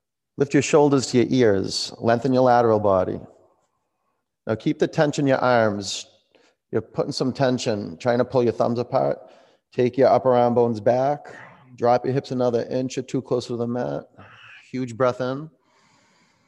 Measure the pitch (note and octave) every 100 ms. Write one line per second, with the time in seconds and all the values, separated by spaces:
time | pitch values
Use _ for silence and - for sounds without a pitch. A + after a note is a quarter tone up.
0 | _ _ _ - C#3 D3+ B2+ D#3 D3 C#3
1 | A#2 B2 A2+ C3 A#2 G2 G2+ - - -
2 | A2 A#2 C3 B2+ B2+ A#2+ A#2 G#2+ G#2 F#2+
3 | F#2 G2+ - _ _ _ _ _ _ _
4 | _ _ _ _ - A2 - D3 E3+ -
5 | D3 C#3+ C#3 C3 B2+ A#2+ A2 G2+ F#2+ -
6 | - _ _ _ _ _ _ A2+ - -
7 | D3+ C#3 C3+ A#2+ C3+ B2+ B2 G#2 G#2 E2
8 | B2+ A#2+ B2 C3 A#2+ A2 A#2 A#2+ B2 C3+
9 | C#3 - - - _ _ _ - B2 B2
10 | A#2+ A#2 C3 B2 A#2+ A#2+ A#2+ A2 G2+ B2
11 | C3+ D3 - - - - B2+ B2 A#2+ A#2+
12 | - C3 - B2+ B2 A#2 - C3 C3 -
13 | C3 C3+ - B2 A2 A#2+ A#2+ A#2+ C3+ C#3+
14 | - - - - - - _ B2+ B2+ A2
15 | B2+ B2 B2+ C3+ D#3 - _ _ _ _
16 | _ _ _ _